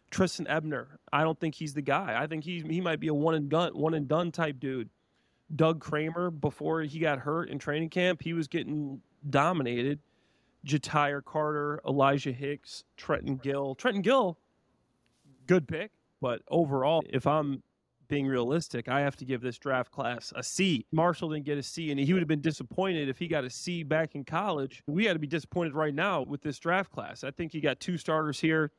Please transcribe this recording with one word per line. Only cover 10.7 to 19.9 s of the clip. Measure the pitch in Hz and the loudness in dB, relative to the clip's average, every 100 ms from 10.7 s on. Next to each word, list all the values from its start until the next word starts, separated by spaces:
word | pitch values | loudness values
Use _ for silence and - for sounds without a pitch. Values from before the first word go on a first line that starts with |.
| 147 - 151 143 143 | 0 2 2 2 0
Carter, | - 156 151 147 147 151 - | -4 -2 0 0 -2 -2 0
Elijah | 135 135 139 135 | 4 6 4 0
Hicks, | 123 143 147 - - - - | -4 -6 -6 -10 -18 -18 -10
Trenton | - 147 - 131 | -2 -2 0 -2
Gill. | 139 139 135 131 | -2 -2 -4 -2
Trenton | 247 202 | 0 2
Gill, | 185 269 190 160 _ _ _ _ _ _ _ _ _ _ - | 4 4 4 -2 _ _ _ _ _ _ _ _ _ _ 4
good | 180 135 | 4 4
pick, | 160 214 _ _ _ | -4 -8 _ _ _
but | 123 113 - | -4 -4 0
overall, | 160 147 135 143 160 - | 2 4 2 4 2 2
if | 139 143 | 0 2
I'm | 156 147 131 - _ _ _ - | 2 0 -4 -8 _ _ _ -4
being | 143 135 | 0 2
realistic, | 127 120 165 - 123 123 | 2 2 0 -2 -6 -2
I | 139 | 0
have | 143 - | 0 -2
to | 131 | -4
give | 123 | -4
this | 123 - | -4 -6
draft | 139 131 - | -2 -2 -2